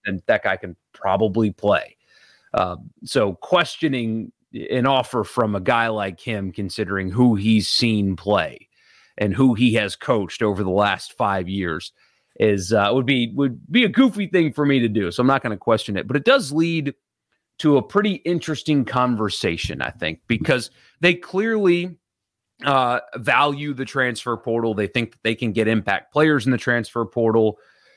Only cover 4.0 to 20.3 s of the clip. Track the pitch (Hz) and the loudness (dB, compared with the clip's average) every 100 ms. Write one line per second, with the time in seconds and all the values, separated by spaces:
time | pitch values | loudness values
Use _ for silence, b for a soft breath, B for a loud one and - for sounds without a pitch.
4 | 113 113 - - _ - - 127 131 135 | -4 -4 -8 -14 _ -14 -4 0 2 2
5 | 123 123 104 - 110 101 92 117 117 107 | 0 -4 -2 -2 0 0 0 0 0 -2
6 | 98 87 - 107 95 90 98 - 95 98 | -4 -6 -8 -6 -6 -8 -8 -6 -4 -4
7 | 95 104 123 104 107 110 95 - 120 107 | -2 2 4 4 4 2 2 0 2 2
8 | 98 90 101 101 78 - - b b b | 0 -2 0 0 0 -6 -20 b b b
9 | b - 104 92 135 110 123 110 101 - | b -4 -2 2 2 4 2 2 0 -4
10 | - 117 92 - 110 98 95 95 104 92 | -2 0 -2 -2 -2 0 0 2 2 0
11 | - - 110 98 90 98 87 82 - - | -6 -4 -2 -2 -4 -4 -4 -6 -10 -18
12 | _ _ _ - 107 101 92 110 101 127 | _ _ _ 0 2 2 2 2 2 2
13 | 127 131 117 135 139 117 - 202 233 - | 2 0 0 0 -2 -2 -2 2 2 4
14 | 269 196 190 185 160 147 143 135 117 104 | 2 2 -2 0 0 0 2 2 2 0
15 | 90 90 127 135 120 101 - 110 - 95 | -2 0 2 2 -2 -4 0 0 0 -6
16 | 104 139 226 277 147 151 170 165 139 - | -2 0 2 2 2 0 0 0 -4 -8
17 | _ _ _ _ _ - 156 139 - 202 | _ _ _ _ _ -2 4 4 4 0
18 | 214 190 165 175 - 147 - 143 120 127 | 0 0 -2 -2 -2 -4 0 0 2 0
19 | 127 113 104 - 98 85 - 69 62 - | 0 0 -2 -2 -2 -2 -6 -6 -6 -6
20 | 80 82 - | -6 -6 -4